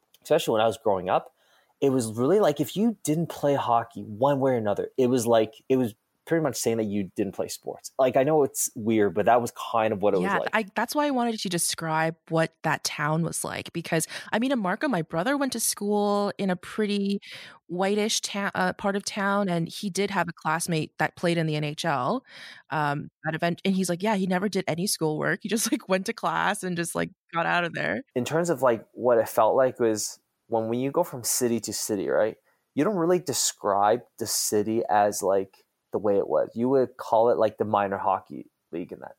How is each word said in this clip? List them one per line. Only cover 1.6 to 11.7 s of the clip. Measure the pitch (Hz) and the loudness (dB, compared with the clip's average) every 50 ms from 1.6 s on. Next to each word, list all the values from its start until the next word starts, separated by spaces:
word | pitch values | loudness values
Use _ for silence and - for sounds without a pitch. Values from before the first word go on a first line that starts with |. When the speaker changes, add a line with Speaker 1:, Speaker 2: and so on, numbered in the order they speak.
| _ _ _ _ | _ _ _ _
Speaker 1:
it | - 139 | 0 2
was | 131 131 120 113 | 2 2 0 -2
really | 107 113 123 139 185 214 | -2 -2 0 2 4 4
like | 208 156 147 - | 4 2 2 0
if | 127 113 - | -4 -4 -2
you | 175 214 240 214 - _ | -2 0 0 -2 -2 _
didn't | - 151 165 170 151 | -2 -2 -2 -2 -4
play | - - - 143 143 | -6 -2 0 0 2
hockey | 131 - 120 120 117 117 - - - 101 | 2 2 2 2 2 0 -2 -10 -14 -12
one | 107 107 101 127 143 143 135 | -12 -4 0 2 2 2 2
way | 127 135 | 2 2
or | 127 | 2
another, | 120 110 104 101 95 90 - _ - | 2 0 0 0 -2 -2 -6 _ 0
it | 131 120 | 2 2
was | 127 131 110 | 2 2 2
like, | 117 117 113 113 107 - - _ _ | 4 4 4 4 2 -4 -18 _ _
it | 131 131 | 0 2
was | 127 113 104 _ _ _ _ _ _ | 2 -2 -4 _ _ _ _ _ _
pretty | - 165 170 160 | -2 -2 0 0
much | 139 117 - | -2 -4 -2
saying | - 123 113 113 | -2 0 0 0
that | 110 | -2
you | 104 98 104 98 87 _ | -2 -2 -2 -4 -4 _
didn't | - 104 98 90 | -4 -4 -4 -2
play | - 92 90 | -6 -8 -8
sports. | - - _ - - - _ - _ - | -8 -12 _ -12 -12 -12 _ -14 _ 0
Like, | 131 131 123 143 | 0 2 4 2
I | 131 | 2
know | 143 160 156 139 | 4 4 2 2
it's | 131 - - - - - | 2 0 -4 -6 -4 -6
weird, | - 107 110 113 110 104 101 82 | -4 -2 0 2 4 4 2 2
but | 104 101 | 2 4
that | 101 113 123 | 4 4 4
was | 117 117 | 4 0
kind | - - - - - 113 110 110 110 | -6 -8 -10 -2 0 0 2 2 0
of | 98 | 2
what | 95 104 98 | 2 2 2
it | 95 | 2
was | 90 | 0
Speaker 2:
Yeah, | 98 101 - | 2 0 0
Speaker 1:
like. | - - - | -2 0 -2
Speaker 2:
I, | 214 226 190 _ | -2 -2 -2 _
that's | - 220 - - | -4 -4 -2 0
why | 294 294 294 | 0 0 0
I | |
wanted | 277 247 240 240 226 220 | 0 0 0 -2 -2 -4
to | - 202 | -4 -4
describe | 175 170 - - | -2 -2 -2 -2